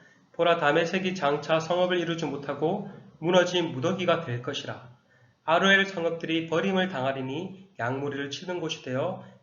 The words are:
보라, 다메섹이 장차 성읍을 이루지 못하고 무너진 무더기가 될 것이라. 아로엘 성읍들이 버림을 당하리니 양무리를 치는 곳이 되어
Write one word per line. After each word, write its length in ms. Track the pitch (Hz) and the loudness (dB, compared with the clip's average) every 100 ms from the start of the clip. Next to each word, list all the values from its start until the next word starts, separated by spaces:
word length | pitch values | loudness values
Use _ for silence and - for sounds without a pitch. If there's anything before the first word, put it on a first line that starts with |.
| - _ _ | -20 _ _
보라, 260 | - 170 170 | 0 2 4
다메섹이 560 | 147 160 170 190 185 | 4 4 2 0 -2
장차 460 | 180 143 147 - 160 | 0 0 0 2 0
성읍을 380 | 160 175 180 180 | 2 0 2 0
이루지 280 | 165 165 151 | 0 -2 -4
못하고 640 | 139 - 139 156 208 - - - - | -4 -6 -2 -2 -2 -6 -14 -20 -6
무너진 500 | 156 180 175 180 160 | 4 4 4 2 -2
무더기가 500 | 127 160 190 170 160 | -2 -2 0 0 0
될 200 | 127 120 | 0 -6
것이라. 460 | 147 135 - 110 - - _ _ _ _ | -6 -6 -8 -12 -16 -20 _ _ _ _
아로엘 420 | - 170 190 196 196 | 0 4 6 6 4
성읍들이 600 | 190 165 165 160 165 165 | -2 -2 -2 -2 -2 0
버림을 400 | 160 196 190 185 | 0 2 2 0
당하리니 800 | 135 131 135 131 143 185 - - - | 0 -2 -2 -4 -6 -8 -12 -16 -6
양무리를 520 | 117 135 143 135 143 | -4 -2 -4 -6 -6
치는 280 | - 180 180 | -8 -8 -6
곳이 240 | 160 - | -6 -8
되어 420 | 135 127 170 185 - - | -6 -4 -4 -6 -14 -20